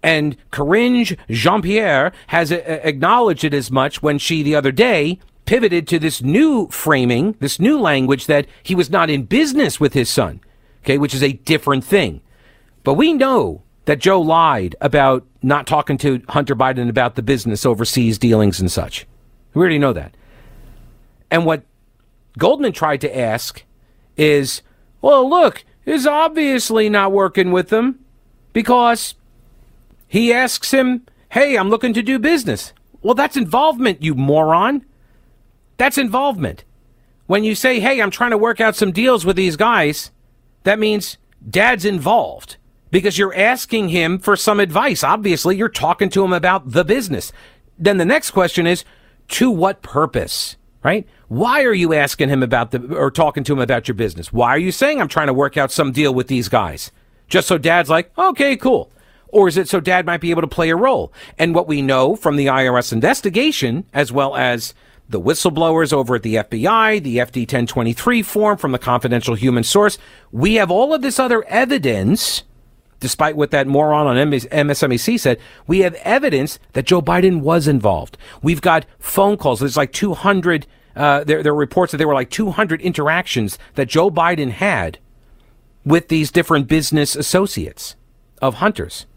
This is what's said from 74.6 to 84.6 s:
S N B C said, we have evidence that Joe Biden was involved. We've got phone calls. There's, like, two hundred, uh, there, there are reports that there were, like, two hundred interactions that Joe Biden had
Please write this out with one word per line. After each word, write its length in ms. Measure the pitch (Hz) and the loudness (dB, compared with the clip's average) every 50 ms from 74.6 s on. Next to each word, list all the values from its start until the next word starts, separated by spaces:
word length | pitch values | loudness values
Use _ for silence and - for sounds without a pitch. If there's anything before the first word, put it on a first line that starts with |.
| 147 147 | 0 0
S 140 | 143 - - | 0 0 0
N 60 | 139 | 0
B 80 | 123 120 | 0 0
C 200 | - - 233 233 | 0 0 -2 0
said, 200 | - 139 120 - - - - - - | 2 0 0 0 -4 -20 -20 -20 -4
we 140 | - 165 190 | -2 2 2
have 160 | 190 180 170 - - | 2 2 0 -4 -2
evidence 560 | - 214 269 277 277 160 135 135 151 - - _ _ _ | 0 0 2 2 0 0 0 -2 -2 -8 -12 _ _ _
that 120 | 135 127 | -6 0
Joe 160 | - 185 180 | 2 2 2
Biden 380 | 151 147 175 180 185 190 185 165 | 2 0 0 2 2 2 2 2
was 300 | 135 143 165 175 147 151 | 0 0 0 2 2 2
involved. 480 | 147 131 101 107 95 78 67 - - - - - - - | 0 2 2 2 0 0 -4 -12 -16 -20 -20 -20 -18 -4
We've 200 | - 147 170 151 | -2 -2 -2 0
got 240 | - 185 165 160 - - - _ | 2 2 2 2 0 -4 -20 _
phone 380 | - - - - 196 202 208 196 | -12 -6 0 2 2 2 2 0
calls. 240 | - 151 123 104 | 0 0 0 0
There's, 160 | 131 143 120 151 | -2 -2 0 -2
like, 160 | 143 135 - | -2 -2 -2
two 200 | - - 208 175 | -4 -4 -4 -4
hundred, 540 | - - 190 202 190 160 175 170 151 139 - _ _ _ _ _ | -2 0 0 0 2 2 0 0 -2 -4 -8 _ _ _ _ _
uh, 300 | - 143 147 143 143 151 | 0 2 2 2 2 2
there, 180 | 147 151 156 | 0 0 2
there 120 | 151 147 147 | 2 0 2
are 20 | |
reports 360 | 147 147 131 - - 185 165 | 2 0 0 2 0 0 0
that 80 | - 143 | 0 -2
there 80 | 160 151 | 0 0
were, 60 | 147 | 2
like, 160 | 135 127 - | 0 -2 -4
two 220 | - - 220 202 | -4 -4 -4 -4
hundred 300 | 175 - 214 180 160 151 | 0 -2 -2 -2 -2 -4
interactions 760 | 131 180 175 - 147 147 160 175 180 - - 127 110 101 - - - - _ | -4 -4 -4 -2 0 0 0 -2 -2 -2 -4 -4 -2 -4 -6 -10 -18 -12 _
that 120 | - 139 120 | -6 -4 0
Joe 240 | - 156 170 202 | 2 2 2 2
Biden 400 | 165 170 165 170 180 156 147 127 | 2 2 0 0 0 0 -4 -6
had 480 | 107 - | -4 -2